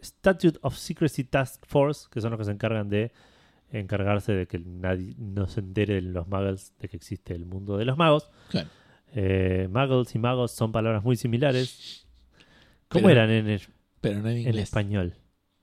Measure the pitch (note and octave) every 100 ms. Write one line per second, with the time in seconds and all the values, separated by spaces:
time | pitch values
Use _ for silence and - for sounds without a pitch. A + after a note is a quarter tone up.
0 | - - - F3+ F3 D3+ C#3 - - E3
1 | D#3 - B2+ C#3 C3 - - D3 C#3+ D3
2 | - - A2 A2+ G#2 G2+ A2 A2 G#2 G#2
3 | A2+ - - _ _ _ _ A#2 F#2+ G2+
4 | G2 G#2 G2 G2 F2+ F2+ E2+ F2+ F#2 F#2
5 | F#2 - A2 G2 F#2+ - F#2+ F#2+ G#2 G2+
6 | F2+ F2+ F2 G2 G2 F#2+ - _ F#2+ F#2+
7 | - G2 - F2 F2 F#2+ G2 G2+ A#2 C3+
8 | E3 D3+ - _ - - E2 - _ _
9 | _ - F#2+ F#2+ F#2 F#2 F#2 G2+ C3+ B2+
10 | A#2+ A#2 A#2+ B2+ A#2+ - A2+ A2+ A2 G#2+
11 | A2 B2 B2+ A#2 C#3+ B2+ B2+ - - -
12 | _ _ _ _ - _ _ _ - E3+
13 | F#3+ C3 A2 A2 G#2+ G#2 - _ _ _
14 | - G2+ A2 A#2+ A#2 A2 G2 - G2+ G#2
15 | F2 - _ _ _ _